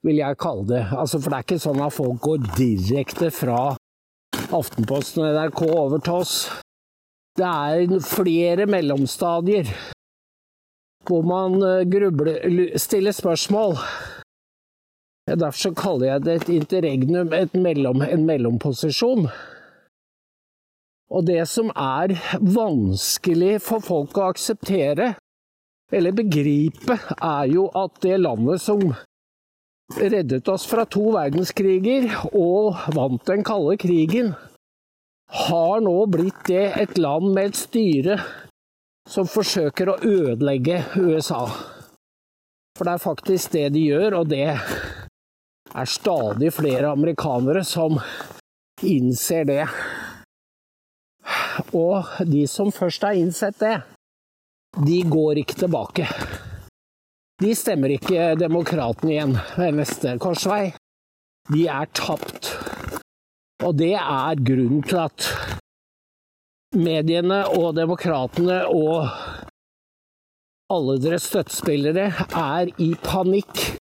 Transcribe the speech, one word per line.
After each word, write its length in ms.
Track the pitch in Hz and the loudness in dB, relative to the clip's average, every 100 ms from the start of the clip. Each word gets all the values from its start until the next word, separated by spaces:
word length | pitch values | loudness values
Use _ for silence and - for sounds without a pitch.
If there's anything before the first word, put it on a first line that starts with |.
vil 160 | 160 151 | 2 0
jeg 200 | 139 143 | 0 -2
kalle 240 | 175 117 101 | -4 -4 -2
det. 160 | 120 107 | -2 0
Altså, 300 | 117 143 160 | -2 -2 -2
for 80 | 139 | -2
det 80 | 139 | -4
er 80 | - | -2
ikke 160 | 180 | -4
sånn 220 | 156 139 147 | 0 -2 -2
at 80 | |
folk 300 | - 131 123 147 | -2 -4 -2 -2
går 220 | 156 113 87 | 0 -2 2
direkte 720 | 127 104 95 135 135 - 170 | 2 2 0 0 -2 -2 -2
fra 460 | 156 131 120 139 135 _ _ _ _ _ - - | -2 -2 0 0 -4 _ _ _ _ _ -10 -4
Aftenposten 720 | 175 135 - 110 135 135 - | -2 -2 -4 -2 -2 -2 -2
og 80 | 156 | 0
N 80 | 151 | 0
R 100 | 160 | -2
K 160 | - 165 | 0 0
over 320 | 165 143 151 | 2 2 0
til 220 | 151 175 | 0 -2
oss. 100 | 180 - - - - _ _ _ _ _ _ - | -2 -4 -6 -10 -16 _ _ _ _ _ _ -4
Det 80 | 180 | -2
er 560 | 160 143 160 180 185 | 0 0 2 2 0
flere 640 | 147 - 185 165 170 175 208 | 0 0 2 2 2 2 2
mellomstadier 1040 | 190 147 139 135 - 180 170 175 208 135 95 - - _ _ _ _ _ _ _ _ _ _ - | 2 0 0 -2 0 0 0 2 0 0 -8 -12 -18 _ _ _ _ _ _ _ _ _ _ -2
hvor 160 | 175 165 | 0 2
man, 360 | 180 190 185 | 0 2 2
eh, 240 | 196 185 185 | 2 2 2
grubler, 640 | 196 202 151 151 156 - | 2 2 2 0 0 0
lu-, 240 | 175 180 - | 2 0 -2
stiller 320 | - 208 196 | 0 0 0
spørsmål. 640 | 196 185 165 - 208 220 143 - - - - - _ _ _ _ _ _ _ _ _ - | 0 -2 -2 0 2 2 0 -6 -10 -14 -18 -20 _ _ _ _ _ _ _ _ _ -4
Derfor 320 | 165 160 - 196 | -2 -2 2 0
så 20 | 170 | 2
kaller 280 | 196 147 131 | 0 2 4
jeg 180 | 139 143 | 2 2
det 100 | 165 | 2
et 80 | 165 170 | 4 2
interregnum, 720 | 151 185 165 135 131 175 170 160 | 2 2 2 2 4 4 2 2
et 160 | 185 | 2
mellom-, 480 | 185 180 151 135 127 | 2 2 2 2 2
en 240 | 147 170 160 | 2 2 4
mellomposisjon. 1040 | 151 120 117 151 127 160 135 233 254 147 - - - - _ _ _ _ _ _ _ _ _ _ _ _ _ _ | 2 2 2 0 -2 -2 0 2 2 0 -4 -18 -20 -20 _ _ _ _ _ _ _ _ _ _ _ _ _ _
Og 160 | 185 175 | -2 2
det 160 | 170 165 | 2 0
som 220 | - 226 | -2 -2
er 380 | - 139 135 185 180 - 180 | -2 -2 0 0 -2 -4 0
vanskelig 1160 | 196 214 220 143 98 95 - - 185 165 185 208 - | 2 2 2 2 0 0 -2 -2 0 2 2 0 -2
for 160 | 226 | -4
folk 320 | 202 170 147 - | -2 -2 -2 -2
å 60 | 190 | -2
akseptere 840 | 180 - 220 - 196 143 147 247 190 _ _ _ _ _ _ _ | -2 -4 -6 -2 0 0 0 -2 -4 _ _ _ _ _ _ _
eller 240 | 196 175 | 0 2
begripe, 840 | 196 214 151 147 147 156 - - 240 - - | 2 2 2 2 2 2 -2 -4 -2 -4 -4
er 300 | 165 147 135 | -2 0 2
jo 140 | 165 196 | 2 2
at 240 | 185 190 _ | 0 -4 _
det 160 | 185 190 | 0 2
landet 420 | 170 113 120 175 | 2 2 0 0
som 220 | - 208 190 120 - _ _ _ _ _ _ _ _ - | 0 2 2 -2 -10 _ _ _ _ _ _ _ _ -2
reddet 540 | 196 214 147 131 160 | 0 2 0 -2 0
oss 140 | 190 - | -2 0
fra 160 | 226 226 | -2 0
to 220 | 196 214 214 | 2 2 2
verdenskriger 960 | 147 151 185 - 190 185 196 269 247 208 - | 2 0 -2 0 2 4 4 2 0 -2 -2
og 480 | 208 170 185 214 175 - | 2 4 4 2 0 -2
vant 320 | 156 139 123 - | 0 0 0 0
den 160 | 196 208 | 0 0
kalde 320 | 208 151 202 | 0 0 0
krigen, 540 | 180 175 160 220 233 147 - _ _ _ _ _ _ _ _ | 2 4 4 2 0 -4 -14 _ _ _ _ _ _ _ _
har 520 | - - 170 165 214 | -4 0 2 2 2
nå 160 | 214 175 214 | 2 2 4
blitt 320 | 170 180 - - | 2 0 -2 0
det 220 | 185 196 - | 2 2 0
et 200 | 208 185 | -2 0
land 320 | 151 151 190 | 0 2 2
med 180 | 190 196 | 2 0
et 60 | - | -4
styre 600 | - 233 208 147 147 202 - - - _ _ _ _ _ - | -4 0 2 4 2 0 -4 -14 -20 _ _ _ _ _ -8
som 160 | - 185 | -4 0
forsøker 640 | 220 196 202 151 - 185 | 0 0 0 -2 0 -2
å 100 | 185 226 | 0 2
ødelegge 800 | 196 143 117 143 139 127 175 143 190 | 2 2 0 0 2 0 0 -2 0
U 80 | 180 160 | 2 2
S 140 | 143 | 0
A. 140 | 139 120 - - - - _ _ _ _ _ _ _ _ - | -4 -4 -8 -12 -18 -20 _ _ _ _ _ _ _ _ -6
For 80 | 175 | -4
det 80 | |
er 80 | 175 | -2
faktisk 540 | 190 156 - 185 - 170 | -4 -6 -2 -2 0 0
det 100 | 143 | 0
de 140 | 147 156 | 2 2
gjør, 320 | 143 214 185 | 2 2 0
og 80 | 160 | 0
det 160 | 143 147 139 - - - - - _ _ _ _ _ _ | 0 0 -2 -6 -8 -8 -12 -18 _ _ _ _ _ _
er 160 | - 127 | -8 -6
stadig 640 | - 208 170 110 104 156 | -4 0 0 0 0 0
flere 400 | - 156 127 147 | 0 0 0 0
amerikanere 720 | 143 160 156 120 123 131 170 180 | 0 0 0 -2 0 0 0 -2
som 320 | 175 160 151 - - - - _ _ _ - - | -2 0 0 -4 -12 -16 -18 _ _ _ -6 0
innser 640 | 151 123 123 - 165 143 | 2 2 0 -2 0 0
det. 140 | 139 151 - - - - - - _ _ _ _ _ _ _ _ _ - - - - - 175 | 0 -2 -6 -10 -10 -14 -16 -20 _ _ _ _ _ _ _ _ _ -8 -6 -4 -6 -4 0
Og 300 | 170 196 170 - 175 | 2 0 -2 -4 0
de 200 | 143 143 | 2 2
som 240 | - 202 | 0 -2
først 320 | - 180 - | 0 -4 -2
har 140 | 202 202 | 0 2
innsett 380 | 170 165 208 208 | 0 0 -4 -2
det, 160 | 214 214 - - _ _ _ _ _ _ _ - 147 | -2 -2 -6 -20 _ _ _ _ _ _ _ 0 2
de 160 | 175 | 4
går 380 | 175 156 156 151 | 2 2 2 0
ikke 160 | 139 139 | -2 -2
tilbake. 460 | 180 160 - - 143 - - - - - - _ _ _ _ _ _ _ | 0 0 -2 -4 -4 -6 -10 -12 -14 -18 -18 _ _ _ _ _ _ _
De 80 | 196 220 | 0 0
stemmer 380 | - 175 135 139 | 0 0 0 0
ikke 360 | - 180 170 160 | 0 2 2 2
demokraten 720 | 170 165 170 165 117 113 160 | 2 0 0 -2 -2 -2 0
igjen 240 | 151 147 123 - - | 0 0 0 -2 -2
ved 180 | 180 151 | 0 0
neste 380 | 143 - 135 123 | -2 -4 -4 -2
korsvei. 480 | 185 165 190 208 196 - _ _ _ _ _ _ - | -4 -2 -2 -2 -2 -6 _ _ _ _ _ _ -2
De 160 | 151 165 | 0 0
er 240 | 139 156 | -2 -6
tapt. 600 | - - 165 - - - - - - - - - _ _ _ _ _ | -6 -6 -6 -6 -10 -12 -10 -12 -12 -12 -12 -16 _ _ _ _ _
Og 160 | 175 147 | -2 0
det 220 | 165 202 | 0 0
er 400 | 147 139 143 160 | -2 -2 -2 0
grunnen 420 | 127 131 120 147 139 | 2 2 2 0 0
til 140 | 180 | -2
at 240 | 160 - - - - - _ _ _ _ _ _ _ _ _ _ _ 208 | -2 -4 -8 -6 -8 -10 _ _ _ _ _ _ _ _ _ _ _ 0
mediene 640 | 170 160 156 165 175 196 196 185 | 2 2 2 2 2 0 2 2
og 160 | 170 156 | 2 0
demokratene 840 | 165 175 185 147 127 - 175 185 - | 0 0 0 -2 -2 0 0 2 2
og 380 | 170 156 165 139 - - - - _ _ _ _ _ _ _ _ _ _ _ _ | 2 2 0 -2 -6 -12 -14 -16 _ _ _ _ _ _ _ _ _ _ _ _
alle 280 | 185 135 135 | -2 0 0
deres 240 | 139 170 - | 0 -2 -2
støttespillere 800 | 202 143 - - 147 143 170 202 170 180 170 | -4 -4 -4 -2 0 0 0 -2 -4 -6 -4
er 320 | 147 156 180 - | -2 -2 -4 0
i 140 | 165 170 | -2 -2
panikk 720 | - 175 185 196 - - - - | -2 0 2 2 0 -6 -6 -8